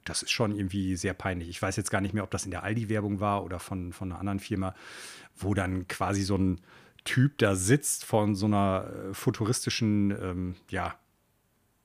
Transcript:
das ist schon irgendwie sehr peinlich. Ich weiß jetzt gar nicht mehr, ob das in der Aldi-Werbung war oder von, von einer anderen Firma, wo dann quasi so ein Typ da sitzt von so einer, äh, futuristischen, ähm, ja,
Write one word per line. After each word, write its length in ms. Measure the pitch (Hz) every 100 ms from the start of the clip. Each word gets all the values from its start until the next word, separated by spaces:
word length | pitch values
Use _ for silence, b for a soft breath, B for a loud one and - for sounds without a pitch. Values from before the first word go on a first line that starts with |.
das 160 | - -
ist 80 | -
schon 240 | - 107
irgendwie 400 | 104 95 98 92
sehr 200 | 92 98
peinlich. 340 | - 98 87 85
Ich 120 | 87
weiß 140 | 98
jetzt 140 | 107 -
gar 120 | 101
nicht 120 | 98
mehr, 100 | 104
ob 60 | 95
das 140 | 95
in 60 | 95
der 120 | 87
Aldi-Werbung 560 | 98 113 104 107 104 101
war 240 | 104 101
oder 160 | 87 87
von, 340 | - 95 87
von 180 | - 95
einer 80 | 87
anderen 200 | 98 98
Firma, 360 | - 98 92 B B B B B B
wo 180 | - 92
dann 340 | 95 92 92 90
quasi 340 | - 95 101
so 160 | 95 95
ein 240 | 95 90 B B B -
Typ 340 | - 127 139 -
da 160 | 104
sitzt 500 | 95 92 143 - -
von 300 | - 110 104
so 100 | 98
einer, 420 | 107 101 98 95 107 107 95
äh, 40 |
futuristischen, 1000 | - 127 - 107 123 - - 110 104 101
ähm, 440 | 101 92 90 90 90 -
ja, 260 | 92 87 - _ _ _ _ _ _ _ _